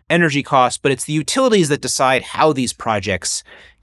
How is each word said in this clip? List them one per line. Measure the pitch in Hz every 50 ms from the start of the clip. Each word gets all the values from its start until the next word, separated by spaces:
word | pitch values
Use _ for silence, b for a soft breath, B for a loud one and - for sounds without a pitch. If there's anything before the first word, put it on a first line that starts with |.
| b b
energy | 160 175 170 156 135 143 131
costs. | - 143 131 123 120 - -
But | - 143
it's | 135 120 -
the | - 151
utilities | 156 151 - - 262 262 254 220 202 165 139
that | 147 131
decide | - 123 - - 139 127 131 123 -
how | - - - 151 160
these | 147 131 123 110 -
projects | - - 117 110 104 92 104 95 90 - - - - - B B B B B B B